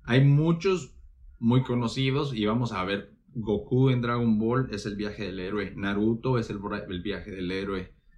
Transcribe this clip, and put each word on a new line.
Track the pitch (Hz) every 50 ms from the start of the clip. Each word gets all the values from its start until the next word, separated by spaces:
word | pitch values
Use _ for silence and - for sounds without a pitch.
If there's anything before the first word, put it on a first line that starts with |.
hay | - - 117 135 139
muchos | 143 143 147 156 170 165 165 - 196 185 170 127 - - - - - - - - - - -
muy | 120 113 123 127
conocidos | 127 - 120 120 117 113 113 131 135 135 131 147 147 139 123
y | 110 104
vamos | - 120 123 123 110
a | 107 92 90
ver, | 95 101 101 - - - _ _ _ -
Goku | 107 104 110 104 - - - 127 127 131 135
en | 127 123
Dragon | 120 120 120 120 120 113 107
Ball | 104 110 113 123 131 131 117
es | 107 98 -
el | 107 101
viaje | 101 104 104 104 110 104
del | 90 92 92
héroe, | 90 95 104 104 98 90 -
Naruto | - 98 101 101 101 107 113 117 113 - 131 127 117
es | 107 -
el | 104 101
bra-, | 98 101 104 101 - 104
el | 92 90
viaje | 90 101 95 90 87 104
del | 92 95 92 87
héroe, | 92 95 98 98 98 92 92 - - _ _ _ -